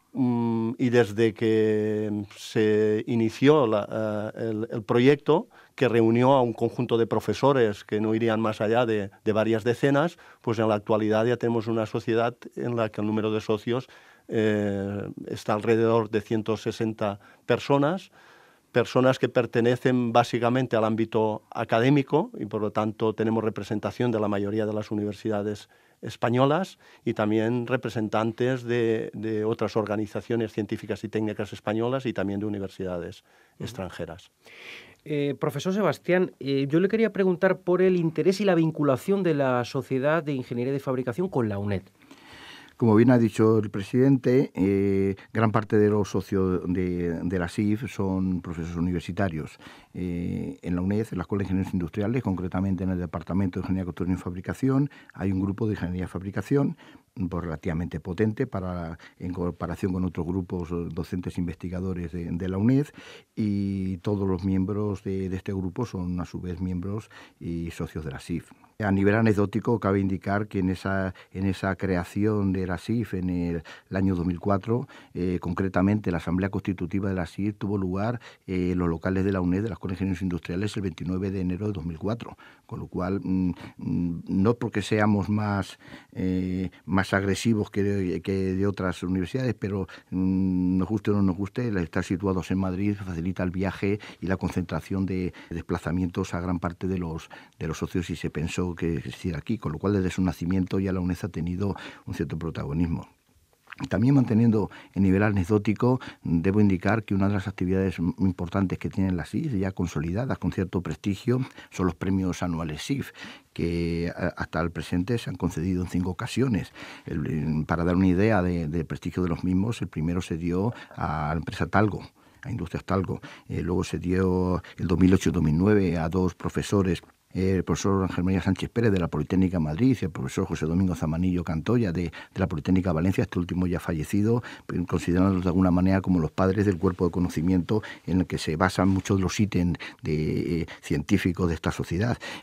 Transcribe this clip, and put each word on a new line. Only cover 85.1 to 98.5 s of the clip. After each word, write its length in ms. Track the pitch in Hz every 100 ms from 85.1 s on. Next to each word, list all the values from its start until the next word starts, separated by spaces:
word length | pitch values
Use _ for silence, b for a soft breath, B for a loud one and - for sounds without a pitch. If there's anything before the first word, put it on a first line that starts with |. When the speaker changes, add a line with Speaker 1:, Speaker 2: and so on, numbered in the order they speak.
| 101 95
Speaker 3:
más, 500 | 104 104 101 92 - B B B
eh, 580 | - 92 92 92 92 92 B
más 300 | - 95 92
agresivos 560 | 98 98 95 117 107 101
que 140 | 104
de, 380 | 101 101 90 85
que 320 | 90 98 95
de 120 | 92 101
otras 380 | 95 92 85
universidades, 500 | 90 92 85 131 127
pero, 320 | 107 101 101 90 B B
mm, 680 | 92 92 95 95 90 90 92
nos 100 | 92
guste 240 | 110 -
o 20 |
no 80 | 101
nos 140 | 95 90
guste, 320 | 98 - 123
el 80 | 98
estar 260 | 82 95
situados 480 | - 92 98 92 -
en 80 | 95
Madrid 380 | 95 92 104 104
facilita 480 | 95 82 87 90
el 60 | 92
viaje 500 | 90 95 - 98 104 B B
y 60 | 85
la 100 | 95
concentración 720 | 92 - 90 80 - 95 95
de 260 | 92 90 B B
desplazamientos 840 | 85 - 87 - 87 90 92 92
a 60 | 87
gran 180 | 90 87
parte 300 | 87 85 92
de 100 | 92
los, 300 | 85 82 - B B -
de 120 | 80
los 100 | 78
socios 320 | 82 92 85
y 60 | 85
se 140 | 90
pensó 340 | 78 80